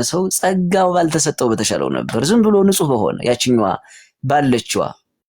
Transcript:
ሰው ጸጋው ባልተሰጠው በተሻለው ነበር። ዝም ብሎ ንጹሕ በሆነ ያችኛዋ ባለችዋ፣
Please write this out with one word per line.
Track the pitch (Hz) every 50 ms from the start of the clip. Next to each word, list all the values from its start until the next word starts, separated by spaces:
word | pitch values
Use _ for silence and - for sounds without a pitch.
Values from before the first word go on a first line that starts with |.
| 120
ሰው | - 156 180 190 185 -
ጸጋው | - - 185 190 185 180 175 202 190 185 180
ባልተሰጠው | 175 180 170 156 165 156 - 156 - - 127 117
በተሻለው | 110 104 104 - 87 73 69 64
ነበር። | 67 62 60 - - 113 131
ዝም | 165 226 240
ብሎ | 214 214 208 196 190
ንጹሕ | 196 190 - 170 143
በሆነ | 127 110 95 69 - - -
ያችኛዋ | 120 123 - - 127 123 113 104 95 - - - - - - - _ _ _ -
ባለችዋ፣ | 131 139 147 143 131 123 113 - - - 98 76 - - - _ _ _ _ _